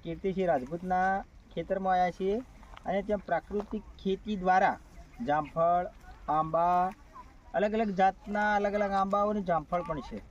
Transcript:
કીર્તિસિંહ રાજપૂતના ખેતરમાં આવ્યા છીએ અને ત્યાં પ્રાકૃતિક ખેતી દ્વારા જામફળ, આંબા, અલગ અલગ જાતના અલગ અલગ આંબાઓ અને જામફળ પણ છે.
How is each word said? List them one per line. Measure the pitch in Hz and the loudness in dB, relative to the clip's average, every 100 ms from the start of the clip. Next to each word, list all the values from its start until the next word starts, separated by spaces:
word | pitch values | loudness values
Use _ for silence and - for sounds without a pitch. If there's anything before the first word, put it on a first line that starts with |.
કીર્તિસિંહ | 170 165 196 185 180 | -10 -6 -4 0 2
રાજપૂતના | 147 127 170 185 185 185 196 - - - | 2 0 -8 -2 2 2 0 -4 -18 -12
ખેતરમાં | - 165 196 190 | -10 -4 -2 2
આવ્યા | 180 180 | 2 2
છીએ | 170 190 214 262 - - - - | 0 -2 -2 -4 -18 -20 -12 -4
અને | 190 | -4
ત્યાં | 202 208 | -2 -4
પ્રાકૃતિક | - 165 - 202 208 214 | 0 -2 -2 -6 -4 -8
ખેતી | - - 196 190 214 208 | -10 -8 -4 -4 -4 -2
દ્વારા | 185 185 202 - - - - - 120 | 4 4 4 0 -10 -20 -20 -10 -2
જામફળ, | 151 147 165 170 175 180 - - - - | -2 0 0 2 2 0 -10 -20 -16 -2
આંબા, | 151 156 165 170 180 185 208 - - - - - | 0 2 2 4 4 0 -4 -20 -20 -20 -20 -6
અલગ | - 208 | 0 0
અલગ | 214 220 | 0 -2
જાતના | 185 190 190 - 208 208 | 4 2 2 -4 0 2
અલગ | 208 202 | 2 0
અલગ | 202 202 | 0 0
આંબાઓ | 196 196 202 208 | 0 2 2 2
અને | 214 | 0
જામફળ | 185 165 151 175 | 0 -2 0 -2
પણ | 170 151 | -2 -6
છે. | - 101 - | -6 -12 -14